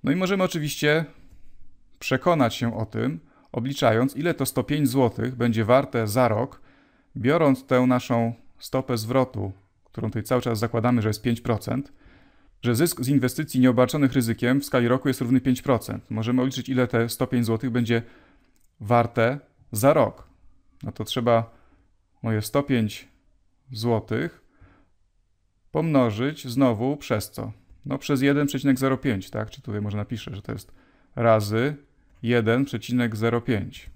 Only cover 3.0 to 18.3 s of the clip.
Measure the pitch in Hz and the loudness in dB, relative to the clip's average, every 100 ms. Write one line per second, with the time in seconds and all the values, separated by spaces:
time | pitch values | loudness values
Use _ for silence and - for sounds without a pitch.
3 | 120 160 - _ _ - 120 143 123 110 | -4 -4 -12 _ _ -6 -6 0 2 2
4 | 135 - 175 160 135 - 127 147 143 127 | 0 -2 -4 -2 -2 -2 -2 0 0 2
5 | 123 - 117 127 120 110 107 127 143 120 | 0 0 -6 -2 -2 0 4 4 4 -2
6 | 110 107 123 110 131 - - _ _ _ | -2 2 2 2 -4 -8 -20 _ _ _
7 | _ - 113 165 151 131 - 127 127 127 | _ -4 0 4 4 2 2 2 4 2
8 | - 117 117 117 - - - 131 131 120 | 0 0 0 -4 -18 -20 -6 -6 -2 -4
9 | 110 131 127 107 98 95 _ _ _ - | 0 0 0 -2 -8 -10 _ _ _ -8
10 | 113 110 101 127 123 110 113 117 113 123 | -6 -4 0 0 0 -2 -2 0 2 2
11 | 107 107 123 117 - 110 - - - - | 0 -2 -2 -4 -2 -4 -2 -6 -6 -14
12 | - - _ _ _ _ 120 117 165 - | -20 -20 _ _ _ _ -2 2 0 0
13 | 123 143 123 - 160 131 127 120 127 156 | 0 2 2 -2 -4 4 4 6 2 2
14 | 135 131 113 113 120 135 139 131 120 127 | 2 2 0 0 2 0 2 0 2 2
15 | 143 127 117 127 135 127 - 120 - - | 0 -2 2 2 2 -2 2 0 0 -12
16 | - 110 110 127 127 131 123 127 123 120 | -8 -6 -2 0 0 -4 -4 0 0 0
17 | 117 - 127 123 117 113 131 120 117 117 | -2 -2 -2 0 0 -2 -2 -2 0 0
18 | 113 - _ | -2 -18 _